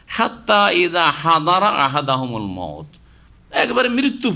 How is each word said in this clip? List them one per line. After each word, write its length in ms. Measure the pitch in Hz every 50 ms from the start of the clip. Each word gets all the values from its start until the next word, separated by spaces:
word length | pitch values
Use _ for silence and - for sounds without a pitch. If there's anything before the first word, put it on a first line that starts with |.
| -
হাত্তা 640 | - - - 226 - - - - - 208 202 202 202
ইযা 400 | 175 175 180 170 170 175 165 147
হাদারা 560 | 143 147 147 165 165 156 156 175 180 185 202
আহাদাহুমুল 760 | 208 - 139 139 135 135 147 139 135 131 131 131 123 113 107
মউত, 440 | 104 98 90 92 87 78 73 78 78 - - - - - - - - _ - - _ -
একবারে 380 | - - 311 240 240 247 247 240
মৃত্যু 420 | 233 262 277 277 - - - 240 165